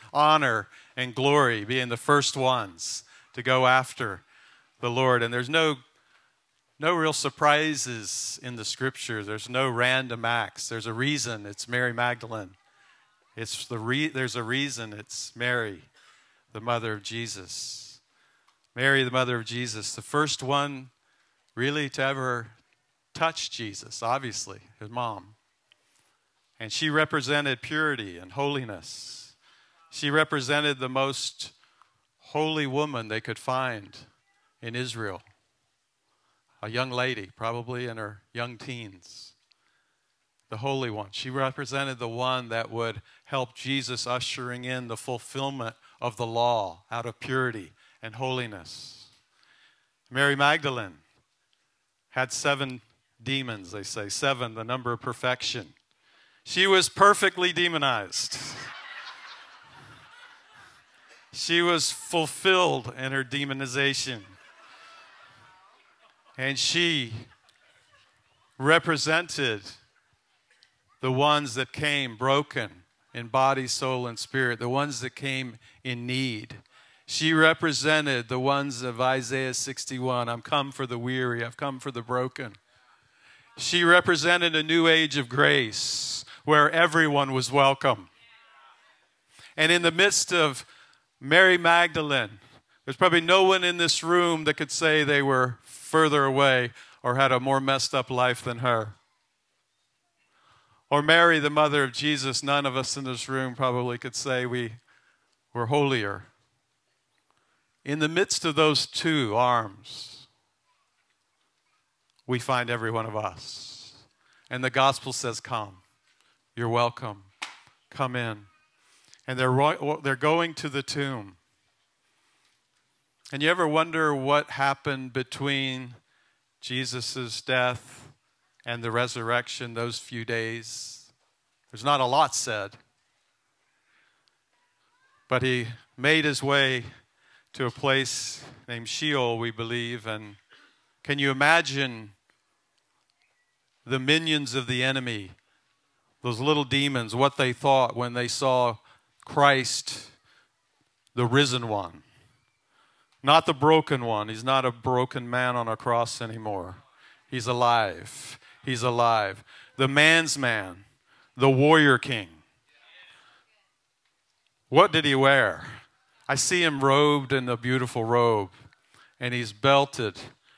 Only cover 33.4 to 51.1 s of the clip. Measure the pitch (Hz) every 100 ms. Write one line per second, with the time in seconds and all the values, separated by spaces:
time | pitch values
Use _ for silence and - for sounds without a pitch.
33.4 | - 127 127 110 98 - - _ _ _
34.4 | _ _ 117 120 127 113 104 90 _ _
35.4 | _ _ _ _ _ _ _ _ _ _
36.4 | _ _ 104 120 131 123 127 110 95 -
37.4 | 113 120 117 123 123 113 104 104 _ 120
38.4 | 120 113 - 120 107 92 - - - _
39.4 | _ _ _ _ _ _ _ _ _ _
40.4 | - 107 139 135 123 107 101 - 131 135
41.4 | 131 139 123 135 139 123 117 117 127 127
42.4 | 117 113 113 113 117 104 - _ - 135
43.4 | 123 - 131 135 120 123 120 123 127 -
44.4 | 123 123 127 127 120 113 - 120 - 135
45.4 | 139 135 113 - _ - 120 113 117 117
46.4 | 120 117 95 85 - 117 117 - 131 131
47.4 | 127 110 85 _ _ _ 113 110 131 127
48.4 | 117 98 76 - - - - _ _ _
49.4 | _ _ _ _ _ _ - 127 143 139
50.4 | 143 160 143 123 98 76 _